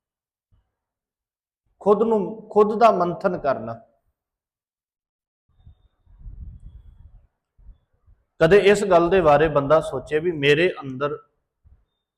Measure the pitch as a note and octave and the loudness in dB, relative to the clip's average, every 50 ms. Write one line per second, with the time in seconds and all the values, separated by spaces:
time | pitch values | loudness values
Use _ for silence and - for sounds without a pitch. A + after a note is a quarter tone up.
0 | _ _ _ _ _ _ _ _ _ _ _ _ _ _ _ _ _ _ _ _ | _ _ _ _ _ _ _ _ _ _ _ _ _ _ _ _ _ _ _ _
1 | _ _ _ _ _ _ _ _ _ _ _ _ _ _ _ _ - G3 G#3+ G#3 | _ _ _ _ _ _ _ _ _ _ _ _ _ _ _ _ 0 0 2 2
2 | A#3 A3+ A3+ G#3 F3+ E3+ - - - - - G#3 G#3+ G#3 A#3 G3+ A#3 A3 G3+ F3+ | 2 0 0 -2 -2 -6 -10 -16 -14 -2 0 2 2 2 2 2 2 2 2 2
3 | F3 F3 D#3+ - - F#3+ F3+ D#3+ - C#3 B2+ A2+ A2+ A2+ A#2 - _ _ _ _ | -2 -4 -4 -4 -4 -4 -4 -4 -4 -4 -4 -4 -8 -14 -14 -16 _ _ _ _
4 | _ _ _ _ _ _ _ _ _ _ _ _ _ _ _ _ _ _ _ _ | _ _ _ _ _ _ _ _ _ _ _ _ _ _ _ _ _ _ _ _
5 | _ _ _ _ _ _ _ _ _ _ _ _ _ - _ _ _ _ _ _ | _ _ _ _ _ _ _ _ _ _ _ _ _ -20 _ _ _ _ _ _
6 | _ _ _ _ - - - - - - - - - - - - _ - _ _ | _ _ _ _ -20 -18 -18 -16 -18 -20 -20 -20 -20 -20 -20 -20 _ -20 _ _
7 | - - _ - _ _ _ _ _ _ _ _ _ - - _ _ _ _ _ | -20 -20 _ -20 _ _ _ _ _ _ _ _ _ -20 -20 _ _ _ _ _
8 | _ _ _ _ _ _ _ - D#3+ E3 G3 G#3 F3+ G3 G#3 G3+ A3 G3 F3+ E3 | _ _ _ _ _ _ _ 0 2 4 4 4 4 4 2 2 2 2 2 2
9 | E3+ E3+ F#3+ F#3+ E3+ D3+ C#3+ C#3+ D#3 D#3+ C#3+ C#3+ C#3 C3+ D#3 D#3+ D#3+ D#3+ E3 E3 | 2 2 0 2 4 4 4 4 2 2 0 -2 0 2 0 0 0 -2 -10 -10
10 | - - D3+ D#3 D#3+ F3+ E3 D3 C#3 D3 D3 D#3 F3 F#3 - - C#3+ C3+ C3 B2+ | -10 -6 -6 -4 -4 -4 -6 -2 0 2 2 2 0 -2 -4 -6 -14 -14 -8 -8
11 | C#3+ C#3+ D3+ - _ _ _ _ _ _ _ _ _ _ _ _ _ _ _ _ | -6 -6 -8 -10 _ _ _ _ _ _ _ _ _ _ _ _ _ _ _ _
12 | _ _ _ | _ _ _